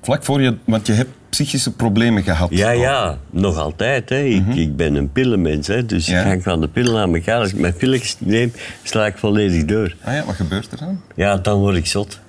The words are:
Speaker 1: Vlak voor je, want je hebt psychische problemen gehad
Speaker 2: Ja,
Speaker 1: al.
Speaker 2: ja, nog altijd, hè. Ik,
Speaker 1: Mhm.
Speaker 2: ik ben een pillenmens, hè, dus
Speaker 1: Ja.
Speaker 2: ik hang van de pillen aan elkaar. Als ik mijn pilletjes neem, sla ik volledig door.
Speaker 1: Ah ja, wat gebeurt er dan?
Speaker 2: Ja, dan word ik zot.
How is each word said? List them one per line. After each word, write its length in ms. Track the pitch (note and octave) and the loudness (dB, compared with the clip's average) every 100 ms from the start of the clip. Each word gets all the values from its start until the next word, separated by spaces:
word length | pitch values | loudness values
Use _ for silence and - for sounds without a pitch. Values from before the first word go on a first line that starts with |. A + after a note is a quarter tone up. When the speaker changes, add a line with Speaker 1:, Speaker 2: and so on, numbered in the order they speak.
Speaker 1:
Vlak 220 | - C#3+ | -2 -2
voor 180 | - C#3+ | 0 2
je, 160 | C3 A2+ - | 2 0 0
want 220 | A2 G#2 | 0 2
je 60 | |
hebt 160 | G#2+ C3 - - | 0 0 -6 -8
psychische 420 | - D3 C#3 B2 | -4 -2 -2 -4
problemen 520 | - A#2 G2+ A#2 G#2+ | -2 0 2 4 2
gehad 260 | F#2 E2+ F2 | 2 0 2
Speaker 2:
Ja, 200 | E2+ G#2+ | 2 2
Speaker 1:
al. 60 | A#2+ | 2
Speaker 2:
ja, 380 | B2+ C#3 G2 C#2 - | 2 0 -2 -4 -6
nog 280 | E2+ G2 D#2+ | -2 0 0
altijd, 520 | D2+ D#2+ A2+ C3+ - | -4 -2 -2 -2 -2
hè. 120 | C3 | -2
Ik, 240 | C#3 G#2 F#2+ | 2 2 2
Speaker 1:
Mhm. 120 | A#2+ | 0
Speaker 2:
ik 180 | D#2+ C#2 | 0 0
ben 200 | D#2+ D2 | 0 0
een 160 | C#2 | 0
pillenmens, 560 | B2+ B2+ G#2+ E2 D2+ D2 | 0 2 2 0 -2 -2
hè, 180 | A2 A#2 | -2 0
dus 200 | G2+ E2 | -2 0
Speaker 1:
Ja. 140 | F2+ | 2
Speaker 2:
ik 60 | F#2+ | 2
hang 160 | F#2+ | 0
van 180 | F2+ E2+ | 0 -2
de 60 | D#2 | 0
pillen 340 | A#2 B2 A2+ | 0 0 2
aan 140 | F#2+ E2+ | 2 0
elkaar. 240 | E2 A2+ | 0 0
Als 100 | G#2 | 0
ik 60 | G2+ | 0
mijn 140 | E2+ F2 | -2 0
pilletjes 400 | C3 C3 - - | 0 0 -2 -6
neem, 320 | - A2 A#2+ A#2 - - | 0 2 0 -4 -16 -14
sla 220 | - A2 G#2 | -4 0 0
ik 120 | G2 | 0
volledig 480 | G#2+ G#2 G#2 E2+ D2+ | 0 2 2 2 2
door. 300 | G#2+ G2 E2 | 0 -2 -6
Speaker 1:
Ah 100 | - | -6
ja, 120 | C#3 D3 | -6 -6
wat 100 | G2 | -4
gebeurt 360 | F2 F#2+ - | -4 -4 -8
er 60 | A#2+ | -10
dan? 240 | D#3+ F#3+ - - | -8 -8 -10 -2
Speaker 2:
Ja, 220 | G2 G2 | 0 0
dan 220 | F#2 G2+ | 2 2
word 160 | G2+ F2+ | 4 2
ik 100 | E2+ | 0
zot. 340 | G2+ G#2 - | -4 -4 -10